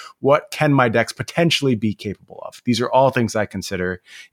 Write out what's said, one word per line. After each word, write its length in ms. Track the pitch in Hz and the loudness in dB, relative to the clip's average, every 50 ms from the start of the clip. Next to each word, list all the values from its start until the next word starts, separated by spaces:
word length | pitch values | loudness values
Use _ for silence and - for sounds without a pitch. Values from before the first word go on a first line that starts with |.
| - - - _ | -20 -20 -12 _
What 300 | 127 135 143 156 - - | 0 2 2 2 0 -4
can 220 | - - 151 147 143 | -4 -2 0 2 4
my 160 | 135 123 117 | 4 2 2
decks 240 | 104 117 117 - - | 2 0 0 -2 -4
potentially 640 | - 110 - - - 170 165 - - 139 135 123 | -10 -12 -6 -2 0 0 2 0 0 0 0 0
be 180 | 101 110 107 98 | 0 -2 -4 -4
capable 480 | - - 104 92 - _ - - - - | -6 -8 -10 -10 -10 _ -20 -18 -16 -16
of? 160 | - - - - | -16 -18 -6 -4
These 160 | 123 117 107 | -2 -2 -2
are 100 | 123 - | 0 2
all 200 | 117 131 139 131 | 4 4 4 4
things 240 | 120 127 117 104 - | 4 2 0 0 0
I 100 | 110 101 | -2 -2
consider 560 | - - 98 - - 101 90 90 90 92 - _ - - - - - | -2 -4 -8 -8 -6 -6 -4 -4 -4 -4 -6 _ -18 -20 -20 -20 -12